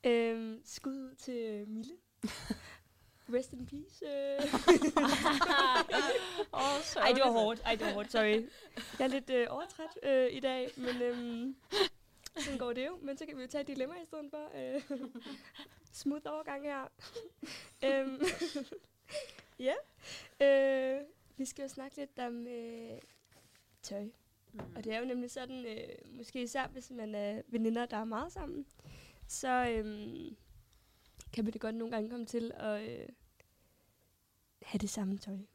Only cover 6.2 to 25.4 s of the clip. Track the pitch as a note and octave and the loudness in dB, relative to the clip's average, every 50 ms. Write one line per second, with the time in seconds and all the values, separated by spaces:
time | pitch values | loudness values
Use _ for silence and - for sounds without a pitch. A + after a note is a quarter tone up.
6.2 | F#4+ F#4 F4+ F4+ G#4 - - - C4 C#4 C#4+ C#4+ D#4+ - - E4+ D#4 C4+ B3 C4 | 0 -2 -4 -4 -4 -2 0 0 2 2 2 2 0 -2 0 4 6 6 6 8
7.2 | C4+ B3+ A#3 A#3 G#3+ G#3+ A#3 A3 - A3+ A3+ G#3+ C#4+ E4 B3+ G3+ G#3 A3 - A3+ | 6 6 6 6 4 4 2 0 0 0 0 2 2 0 0 -2 -4 0 4 4
8.2 | A3 G#3+ G#3+ A3 A3+ B3+ - - - - - - - - - - C4+ C4 C4 C#4 | 6 6 6 4 2 -2 -12 -18 -20 -14 -12 -12 -10 -10 -2 0 2 2 2 0
9.2 | C4 - C4 B3 A#3+ - - C4+ E4+ F#4+ - - D#4+ D#4+ - - - C#4+ C4+ C4 | 0 2 4 4 4 4 2 -4 -4 -6 -8 -10 -10 -10 -8 -2 2 6 6 8
10.2 | B3+ B3 - C4 C4 C4 C4 B3+ B3+ - - - B3+ B3 B3 B3 B3 A#3+ A#3+ A#3+ | 8 6 4 2 0 0 2 2 -2 -4 -4 -4 -2 -2 0 2 2 0 0 0
11.2 | A#3+ A#3+ A#3 A#3 A#3+ C4 C4+ - - - - G#4 G4 F4+ - - - _ _ - | -2 -4 -4 -2 -4 -4 -6 -8 -10 -2 2 2 2 2 0 -8 -20 _ _ -20
12.2 | - - _ E4 C#4+ D4+ C#4 B3+ B3 A#3+ A#3 B3+ C4 D4+ F4+ - - C#4 C#4 C4+ | -20 -12 _ -6 -4 -4 -2 -2 -2 -2 -2 -2 -2 -4 -4 -6 -8 -8 -8 -8
13.2 | D#4+ D#4 D4 C4+ B3+ B3+ - D4 C#4 C#4 C#4 C4 B3+ C4+ E4+ F4+ E4+ - - D#4 | -8 -10 -8 -10 -10 -6 -4 -4 -4 -4 -2 -4 -4 -4 -4 -10 -12 -10 -10 -10
14.2 | D4+ C#4+ - D4+ D4+ D4+ - C#4 C4 B3+ C4 C#4+ C4 - C#4 B3 B3+ A#3+ - A#3 | -10 -8 -8 -8 -10 -8 -8 -8 -6 -4 -4 -4 -4 -4 -6 -6 -6 -8 -10 -12
15.2 | - C4 C#4 - - - - - C#4+ - - - _ - - - - C#4+ C#4+ D4+ | -12 -10 -12 -12 -14 -20 -18 -18 -18 -18 -20 -20 _ -20 -18 -4 -2 -2 -2 -2
16.2 | - D4 D4+ D4+ D#4 - C#4+ C#4 C#4+ D4 C#4+ C#4 C4 - _ _ - - - A#4 | -4 -6 -6 -6 -6 -6 -8 -6 -4 -4 -4 -4 -8 -10 _ _ -20 -14 -12 -12
17.2 | A4+ - _ _ - - - - - - - _ - C4+ C4+ C4+ C4+ C4+ C4+ C4 | -12 -12 _ _ -14 -12 -12 -14 -16 -18 -10 _ 2 4 4 4 2 0 0 0
18.2 | D4 F#4 - - E4+ D#4 - C#4+ C4+ - - - - _ _ _ _ - - D5+ | 0 0 2 0 -4 -2 -2 -4 -6 -6 -12 -16 -16 _ _ _ _ -12 -10 -10
19.2 | C5+ - - - - _ - _ B3+ B3+ D#4+ A#4+ D5+ _ _ _ - - - - | -10 -10 -16 -20 -20 _ -14 _ 0 0 0 0 -4 _ _ _ -16 -14 -14 -14
20.2 | - - - _ C#4 C#4 C#4 C4+ C4+ C4+ C4+ C4 C4 C4 C4 C#4 C#4+ D4 - _ | -14 -18 2 _ 8 8 10 8 8 6 4 4 2 0 0 -2 -4 -8 -16 _
21.2 | _ - - - C4+ C4 - - C#4 C4+ C4+ - C4 C#4 - C#4+ C#4+ C#4 _ - | _ -20 -8 -6 -6 -6 -6 -8 -10 -10 -8 -10 -12 -12 -8 -10 -10 -10 _ -6
22.2 | B3 A#3+ A#3+ A#3+ A#3 A#3+ B3 A#3+ A#3 A#3 A#3 A#3 A3+ A3+ A3+ - - - - _ | -6 -4 -4 -6 -8 -8 -8 -8 -10 -10 -10 -12 -12 -12 -12 -14 -16 -20 -20 _
23.2 | _ _ _ - _ _ _ - _ _ _ _ - - G3+ G3+ G#3 G#3+ A#3+ _ | _ _ _ -20 _ _ _ -20 _ _ _ _ -12 -8 -6 -6 -6 -8 -10 _
24.2 | _ _ _ _ _ _ - G#3+ - - - - G#3+ A3+ A3 A3+ A#3+ C4 B3 B3 | _ _ _ _ _ _ -10 -10 -10 -10 -10 -8 -6 -2 -2 -2 -2 -2 -2 -2
25.2 | B3 B3 - C4+ | -4 -4 -6 -8